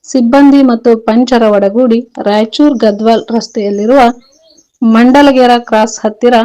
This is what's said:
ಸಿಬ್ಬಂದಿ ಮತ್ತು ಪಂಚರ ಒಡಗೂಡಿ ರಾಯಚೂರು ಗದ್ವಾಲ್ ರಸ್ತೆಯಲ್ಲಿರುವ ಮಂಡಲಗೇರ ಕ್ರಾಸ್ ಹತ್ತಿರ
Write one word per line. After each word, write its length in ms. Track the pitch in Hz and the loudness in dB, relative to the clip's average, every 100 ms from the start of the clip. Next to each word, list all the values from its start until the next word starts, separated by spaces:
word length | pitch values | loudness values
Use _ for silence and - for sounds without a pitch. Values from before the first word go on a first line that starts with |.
ಸಿಬ್ಬಂದಿ 560 | - 262 233 277 285 277 | -4 -2 0 2 4 4
ಮತ್ತು 280 | 262 233 240 226 226 | 2 0 0 -2 0
ಪಂಚರ 360 | 226 247 240 220 | -2 0 0 0
ಒಡಗೂಡಿ 440 | 202 196 220 254 226 247 - | 0 -2 -2 0 -2 -4 -8
ರಾಯಚೂರು 540 | 208 214 220 - 294 240 | -4 -2 -4 0 0 0
ಗದ್ವಾಲ್ 400 | 220 208 220 226 - | -2 -2 -2 -2 -2
ರಸ್ತೆಯಲ್ಲಿರುವ 680 | 233 - 233 202 202 220 269 240 247 _ _ _ _ _ _ | -8 -6 -8 -6 -4 0 2 2 -2 _ _ _ _ _ _
ಮಂಡಲಗೇರ 720 | 226 226 247 277 285 262 247 240 | 0 2 2 4 2 2 2 0
ಕ್ರಾಸ್ 380 | 240 220 220 - | 0 -2 -2 -4
ಹತ್ತಿರ 360 | 214 208 240 240 | -8 -2 0 0